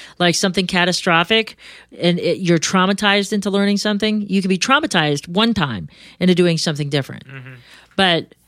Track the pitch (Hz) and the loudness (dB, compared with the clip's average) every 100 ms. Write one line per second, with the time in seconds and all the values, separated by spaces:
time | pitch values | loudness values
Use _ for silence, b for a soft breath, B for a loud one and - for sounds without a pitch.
0 | B - 175 165 196 185 180 185 175 170 | B -4 -2 0 0 -2 -2 0 0 0
1 | 185 165 175 226 220 - B B B - | 2 2 2 0 -2 -12 B B B -2
2 | 175 175 170 165 180 165 - 190 185 196 | 0 0 -2 -2 2 2 2 2 2 2
3 | 214 202 196 214 202 196 202 202 208 208 | 2 0 0 -2 0 0 2 0 0 0
4 | 214 214 202 190 185 185 - 285 311 175 | 0 -2 -2 -2 0 -2 2 0 2 0
5 | 151 143 - 180 233 202 135 104 78 B | 0 -2 -2 0 0 0 -4 -4 -12 B
6 | B B 180 180 175 160 170 143 143 143 | B B 2 4 2 0 -2 -4 -4 -4
7 | - - 131 131 127 123 B B B - | -4 -12 -18 -18 -18 -20 B B B 0
8 | 185 165 - - | 2 2 -2 -16